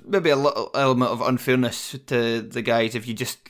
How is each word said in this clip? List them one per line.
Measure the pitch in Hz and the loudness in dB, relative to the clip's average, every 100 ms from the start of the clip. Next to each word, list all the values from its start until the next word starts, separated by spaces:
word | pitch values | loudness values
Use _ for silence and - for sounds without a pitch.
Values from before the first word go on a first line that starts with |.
maybe | - 196 165 | -2 0 2
a | 139 | 4
little | 143 - 110 | 2 0 -2
element | - 135 127 127 | 0 2 4 2
of | 117 | 0
unfairness | 123 127 - 127 120 120 - 135 - | 0 0 2 2 2 -4 -10 -14 -2
to | 123 117 117 | 0 2 0
the | 110 120 | -4 -6
guys | 117 117 113 | 0 2 0
if | 117 117 | -2 -6
you | |
just, | 110 120 - | -6 -8 -8